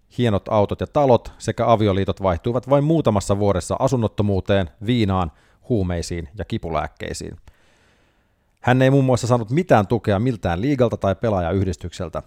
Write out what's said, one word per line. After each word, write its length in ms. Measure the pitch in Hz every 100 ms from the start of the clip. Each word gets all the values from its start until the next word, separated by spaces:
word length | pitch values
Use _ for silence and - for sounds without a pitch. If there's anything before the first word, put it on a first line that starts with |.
| _ -
hienot 300 | 120 98 -
autot 320 | 107 101 98
ja 60 | 95
talot 460 | 151 139 117 - -
sekä 340 | - 110 117
avioliitot 500 | 110 104 95 98 95
vaihtuivat 480 | 95 82 120 120 -
vain 140 | 143
muutamassa 540 | 147 165 131 104 - 101
vuodessa 380 | 104 90 - 92
asunnottomuuteen, 920 | 135 127 107 - 104 98 - 98 87 - 104
viinaan, 460 | 123 101 92 85 - _ _ -
huumeisiin 600 | 117 90 87 - 87 80 107
ja 60 |
kipulääkkeisiin. 920 | - 113 85 78 76 - 82 - 82 - - _ _ _ _ _ _ _ _ _ _ _
Hän 220 | - 127
ei 80 | 131
muun 140 | 139
muassa 220 | 131 123 110
saanut 240 | 123 107
mitään 360 | 143 185 127 98
tukea 320 | 113 - 98
miltään 420 | 123 113 95 85
liigalta 360 | 123 139 120 101
tai 180 | 101
pelaajayhdistykseltä. 1080 | 95 117 98 85 95 95 87 90 - 85 76